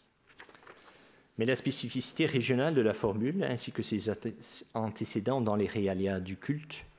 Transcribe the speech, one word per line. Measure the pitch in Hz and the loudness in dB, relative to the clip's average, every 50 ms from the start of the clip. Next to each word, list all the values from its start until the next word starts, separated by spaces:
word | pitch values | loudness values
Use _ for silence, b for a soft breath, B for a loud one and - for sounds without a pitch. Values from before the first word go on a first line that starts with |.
| _ _ _ _ _ _ - - - B B B B B B B B B B B B B B B B B B | _ _ _ _ _ _ -20 -20 -20 B B B B B B B B B B B B B B B B B B
Mais | - 113 | 0 2
la | 127 131 | 2 2
spécificité | - - 139 - - - 117 - 131 - - - - 160 | 2 2 0 0 0 0 -2 -2 -2 -2 -2 0 2 2
régionale | 131 131 123 117 127 127 123 139 165 160 | 2 2 2 2 4 4 4 4 4 4
de | 131 | 6
la | 110 107 101 | 4 4 4
formule, | - - 104 98 107 117 139 175 196 151 | 2 2 0 2 2 0 0 0 0 0
ainsi | 131 123 117 - 117 | 0 -2 -2 -4 -4
que | - - 107 | -4 -4 -2
ses | - 113 101 95 110 | -2 -2 0 0 -2
anté-, | 98 - - 113 - - - - - - - - - | -2 -2 -4 -8 -8 -8 -8 -8 -6 -6 -6 -6 -4
antécédents | 113 110 110 110 - 110 - - 113 98 120 135 131 | -4 -2 -2 -4 -4 -4 -2 -2 -2 0 0 0 2
dans | 113 107 104 | 2 2 2
les | 104 98 | 2 2
réalia | 90 - 107 98 98 95 92 98 98 98 92 | 0 0 0 0 0 0 0 0 0 0 -2
du | 92 92 98 | -4 -6 -8
culte, | - - - 147 151 156 - - - - - - | -6 -4 -4 -4 -4 -6 -12 -14 -14 -16 -18 -12